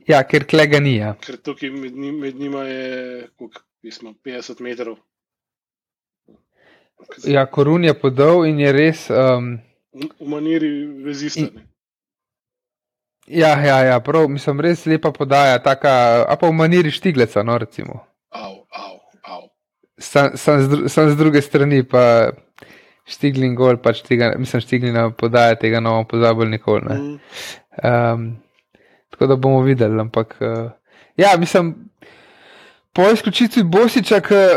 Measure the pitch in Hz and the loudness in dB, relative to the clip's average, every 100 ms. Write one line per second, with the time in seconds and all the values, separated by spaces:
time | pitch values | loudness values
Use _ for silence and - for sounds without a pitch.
0 | - 147 131 151 143 160 151 147 143 117 | 0 2 2 -2 0 0 2 2 2 0
1 | 107 104 - 127 - 139 139 139 131 127 | -4 -10 -16 -16 -14 -10 -10 -12 -14 -12
2 | 139 151 139 127 143 139 135 131 131 127 | -12 -10 -10 -10 -10 -8 -10 -10 -10 -10
3 | 127 123 120 - 117 - _ _ 113 - | -12 -16 -18 -20 -20 -20 _ _ -20 -20
4 | 113 107 135 123 117 120 123 120 113 107 | -20 -20 -14 -14 -14 -14 -12 -10 -12 -12
5 | _ _ _ _ _ _ _ _ _ _ | _ _ _ _ _ _ _ _ _ _
6 | _ _ _ _ _ _ _ _ _ _ | _ _ _ _ _ _ _ _ _ _
7 | - - 147 143 135 - 143 165 165 139 | -20 -12 -2 -2 -2 0 0 2 0 0
8 | 139 127 147 175 160 151 143 139 156 160 | -2 2 2 4 2 0 0 2 2 0
9 | - 123 131 123 123 117 _ _ _ 131 | -4 0 2 0 -2 -10 _ _ _ -16
10 | 151 - 143 147 156 165 151 143 147 139 | -16 -14 -10 -8 -4 -2 -2 -6 -10 -12
11 | 139 143 147 160 151 - - _ _ _ | -12 -10 -10 -6 -8 -10 -20 _ _ _
12 | _ _ _ _ _ _ _ _ _ _ | _ _ _ _ _ _ _ _ _ _
13 | _ _ - 165 160 147 143 135 131 123 | _ _ -8 0 2 2 2 2 2 0
14 | 120 160 151 139 156 139 165 170 160 160 | 0 0 0 -2 -6 -2 -2 -2 -2 -2
15 | 160 139 143 143 139 123 139 135 147 127 | -2 -4 0 2 4 2 0 0 2 4
16 | 120 117 - - 175 160 160 180 156 - | 4 2 2 0 0 2 2 2 2 0
17 | 196 139 113 104 110 117 113 - - - | -2 0 0 0 -2 -2 -4 -12 -14 -14
18 | _ _ _ - 101 98 _ - 101 92 | _ _ _ -18 -18 -18 _ -20 -18 -20
19 | _ _ - 180 - _ _ _ _ _ | _ _ -20 -20 -20 _ _ _ _ _
20 | - 143 139 135 - 147 135 147 139 - | -4 0 0 0 0 2 2 0 0 2
21 | 156 147 156 147 139 147 143 139 127 127 | 2 4 2 2 2 0 2 2 2 4
22 | 123 117 117 - _ _ - - _ _ | 4 4 2 -2 _ _ -20 -20 _ _
23 | - - 143 135 131 123 127 120 120 113 | -20 -4 -2 0 -2 2 2 2 0 -2
24 | - 120 117 - 131 123 - 123 123 117 | -2 0 0 -2 -4 -4 -2 -2 -2 -2
25 | 113 113 117 120 117 113 117 113 113 110 | -2 -2 0 4 4 2 0 0 0 -2
26 | 110 113 117 113 113 110 - 107 - 139 | -2 0 2 2 -2 -2 -2 -2 -2 -6
27 | 143 147 - - - - _ - 120 120 | -8 -12 -18 -18 -18 -18 _ -6 -2 0
28 | 117 117 113 113 _ _ _ _ _ _ | 0 -2 -8 -12 _ _ _ _ _ _
29 | _ - 135 131 135 131 131 131 110 110 | _ -4 0 2 2 2 2 2 0 -2
30 | 110 - 113 - 113 113 117 - _ _ | -4 -4 -6 -6 -6 -6 -10 -14 _ _
31 | _ - 196 180 170 190 170 - - _ | _ 2 4 4 2 0 0 -6 -20 _
32 | - _ _ _ _ - - _ _ - | -20 _ _ _ _ -20 -20 _ _ 2
33 | 190 220 - - 233 - 180 180 233 247 | 4 4 0 0 0 0 2 2 2 0
34 | 196 208 - 202 190 | 0 0 2 4 4